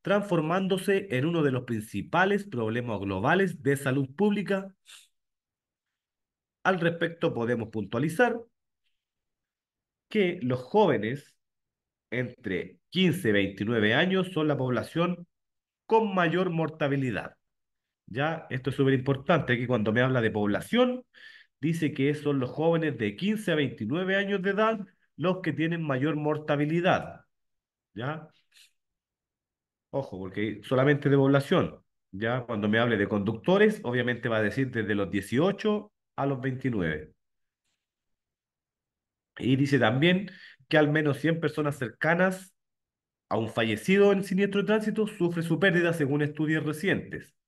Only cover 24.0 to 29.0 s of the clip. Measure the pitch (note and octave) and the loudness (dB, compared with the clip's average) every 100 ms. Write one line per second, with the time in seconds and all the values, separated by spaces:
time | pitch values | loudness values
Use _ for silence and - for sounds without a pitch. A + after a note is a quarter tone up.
24 | F#3 G3 G3 G3+ F#3 G3 A3 - F#3+ _ | 0 -2 0 -2 -2 0 0 0 -8 _
25 | _ - E3 F3+ E3+ C#3 E3 E3+ D#3+ C3 | _ -4 -2 0 -4 -2 -2 -2 -2 -2
26 | D3 D3+ D3 D3+ D3+ D3 D3 E3+ F3 G#2 | 0 0 -2 -2 -2 0 0 0 2 0
27 | - - _ _ _ _ _ _ _ G2 | -2 -14 _ _ _ _ _ _ _ -8
28 | B2+ D#3+ D#3+ _ _ _ - _ _ _ | -8 -8 -14 _ _ _ -20 _ _ _